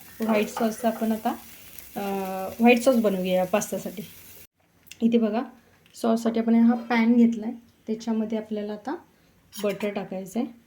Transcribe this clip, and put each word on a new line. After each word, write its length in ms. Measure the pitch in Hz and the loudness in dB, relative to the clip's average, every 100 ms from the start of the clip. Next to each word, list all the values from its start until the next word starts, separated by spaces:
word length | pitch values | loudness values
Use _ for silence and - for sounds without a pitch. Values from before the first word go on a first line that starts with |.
| - - | -14 -6
व्हाईट 300 | 220 214 214 | 0 0 0
सॉसचा 380 | - 226 220 226 | -2 -4 -2 -2
आपण 240 | - 220 | -2 -2
आता, 180 | 214 240 339 - - - - - 202 | -2 -2 -6 -10 -20 -20 -20 -14 -8
अ, 60 | 202 196 190 190 190 - | -6 -4 -6 -6 -8 2
व्हाईट 220 | 233 240 | 4 6
सॉस 140 | 269 240 | 4 4
बनवूया 380 | 208 190 185 | 2 0 0
या 120 | 185 180 | 0 2
पास्त्यासाठी. 560 | 208 - 185 185 196 165 - - - - _ _ _ _ - | -2 -2 -6 -8 -12 -14 -18 -20 -20 -20 _ _ _ _ -2
इथे 160 | 226 233 | 2 2
बघा, 240 | 220 226 285 - _ _ _ - | 2 -2 -6 -10 _ _ _ -4
सॉससाठी 440 | 233 226 233 226 | 0 0 0 0
आपण 160 | 226 233 | 2 6
हा 200 | 233 240 | 6 4
पॅन 380 | - 240 226 | 0 2 4
घेतला 340 | 240 233 208 220 | 6 6 4 -6
आहे, 80 | 277 - _ - | -10 -16 _ -8
त्याच्यामध्ये 500 | 220 233 220 214 220 | -6 -4 -4 -2 -4
आपल्याला 360 | 214 208 208 | -4 -6 -6
आता 220 | 208 262 339 - _ _ _ _ - | -8 -8 -10 -12 _ _ _ _ -6
बटर 260 | 202 190 208 | -4 -2 -4
टाकायचं 500 | 202 185 190 185 226 | -4 -6 -8 -6 -4
आहे. 240 | 277 - | -4 -8